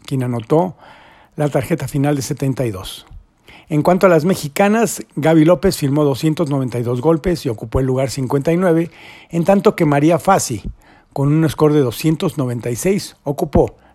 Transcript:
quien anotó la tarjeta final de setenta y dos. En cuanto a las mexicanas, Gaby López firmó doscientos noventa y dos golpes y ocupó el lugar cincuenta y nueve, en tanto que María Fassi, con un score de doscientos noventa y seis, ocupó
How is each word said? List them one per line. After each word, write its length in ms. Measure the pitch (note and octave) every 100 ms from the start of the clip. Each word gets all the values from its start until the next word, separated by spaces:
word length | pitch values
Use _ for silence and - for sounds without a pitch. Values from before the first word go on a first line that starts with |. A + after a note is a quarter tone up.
quien 180 | - C3+
anotó 540 | B2+ A#2+ A2 D3+ F3+ - - - - _ _
la 140 | - D3
tarjeta 400 | D3 A#2 E3+ C3
final 280 | D3 C#3+ D3
de 60 |
setenta 440 | - C#3+ C3+ B2 B2
y 40 |
dos. 360 | G2 - - - - - _ _ - -
En 140 | D3+
cuanto 240 | D#3+ F3+ G3
a 20 |
las 160 | D#3+
mexicanas, 840 | E3+ F#3 D3 - G3+ A3 G#3+ - -
Gaby 300 | - D3 E3
López 320 | D3+ F3 G3 -
firmó 260 | C#3 D3
doscientos 480 | D3 C3 D#3+ D#3 D3+
noventa 300 | C#3+ B2+ A#2+
y 20 |
dos 180 | A#2 B2
golpes 460 | D3 E3 F#3+ E3 C3+
y 20 |
ocupó 300 | G#2+ A#2 C3
el 80 | C3
lugar 240 | C3 C3+
cincuenta 420 | C#3 B2+ C#3+ C#3
y 40 | E3+
nueve, 340 | F#3 E3 E3+ - - - -
en 160 | E3+
tanto 320 | E3+ G3+ G#3 -
que 80 |
María 340 | D3+ C#3+ D3+ E3+
Fassi, 440 | - F#3 - A2 - - _ _ _
con 200 | - C#3
un 160 | D#3 D#3+
score 260 | - D3+
de 60 | D3+
doscientos 560 | B2+ - D#3 D#3+ F3+ -
noventa 340 | B2+ A#2+ A#2+
y 40 |
seis, 420 | A#2+ F#3 G3 - -
ocupó 540 | - C#3 D#3+ F3 B2+ - _